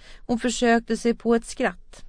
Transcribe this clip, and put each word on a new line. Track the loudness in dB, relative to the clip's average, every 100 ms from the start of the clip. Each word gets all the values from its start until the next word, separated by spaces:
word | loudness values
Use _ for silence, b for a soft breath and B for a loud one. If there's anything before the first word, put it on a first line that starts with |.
| B B B
Hon | -2
försökte | -2 2 4 4 2 -2
sig | 0
på | 0 2
ett | 0 0
skratt, | -4 -4 -4 -18 -18